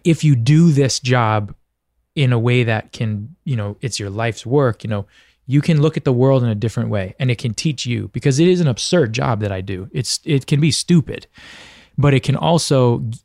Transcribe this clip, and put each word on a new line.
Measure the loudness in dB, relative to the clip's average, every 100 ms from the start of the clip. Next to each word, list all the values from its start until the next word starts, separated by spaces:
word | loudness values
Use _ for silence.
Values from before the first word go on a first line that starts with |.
if | 0 2
you | 2 2
do | 4 4 6
this | 4 2 -2
job | 0 0 2 0 -4 -12 _ _ _ _ _
in | -2 0
a | 2
way | 2 2
that | 0 -2 -4
can, | -8 -6 -6 -10 -12
you | -6 -6
know, | -6 -8
it's | -8 -8
your | -8
life's | -4 -4 -6 -2
work, | 0 0 -2
you | -6
know, | -6 -8 _ _ _
you | -2 0
can | 2 2
look | 2 0
at |
the | -2
world | 2 4 2
in | 2
a |
different | -2 -4 -4 -4
way, | -4 -6 -4
and | -4
it | -2
can | -4
teach | -4 -4 -4
you, | -6 -6 -6
because | -4 -2 2
it | 2
is | 4
an | 2
absurd | -2 0 0 0
job | 0 -2 -2
that | -2
I | -4
do. | -8 -10 -8
It's, | -8 -6 -6
it | -2 -2 0
can | 0
be | 2
stupid, | 0 2 2 2 -6 -14 _ -20 -20 -20 -20 _ -2
but | 2
it | 2
can | 2 0
also | 2 2 2 2 2 2 -4 -10